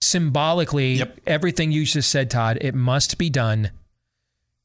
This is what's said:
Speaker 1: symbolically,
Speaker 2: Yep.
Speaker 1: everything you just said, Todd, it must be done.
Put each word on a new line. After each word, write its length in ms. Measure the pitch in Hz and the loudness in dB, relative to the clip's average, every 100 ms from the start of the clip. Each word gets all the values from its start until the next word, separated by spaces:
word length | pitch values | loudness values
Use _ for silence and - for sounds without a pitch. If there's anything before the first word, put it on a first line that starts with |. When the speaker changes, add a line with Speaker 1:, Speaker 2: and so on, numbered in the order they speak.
Speaker 1:
symbolically, 920 | - 180 160 143 156 175 156 143 131 127 | -2 0 2 2 2 0 0 0 0 0
Speaker 2:
Yep. 240 | 127 - - | -2 -6 -2
Speaker 1:
everything 460 | 151 175 175 156 | 0 0 0 0
you 140 | 151 143 | 0 0
just 240 | 151 127 | 0 0
said, 200 | 139 127 | 0 0
Todd, 280 | 120 113 113 | 0 0 0
it 160 | 135 131 | -2 0
must 420 | 127 135 - - | 0 0 0 -2
be 120 | 170 | -2
done. 420 | 135 113 107 104 - - _ _ _ _ _ _ _ | 0 0 0 -2 -6 -20 _ _ _ _ _ _ _